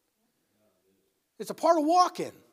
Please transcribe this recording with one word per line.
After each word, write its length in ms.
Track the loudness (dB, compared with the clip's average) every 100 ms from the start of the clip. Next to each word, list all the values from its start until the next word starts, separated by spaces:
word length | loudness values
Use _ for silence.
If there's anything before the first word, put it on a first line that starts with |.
| _ _ _ _ _ _ _ _ _ _ _ _ _ -18
It's 100 | -14
a 40 |
part 240 | -4 0 0
of 80 | 2
walking. 480 | 2 2 -2 -12 -12 _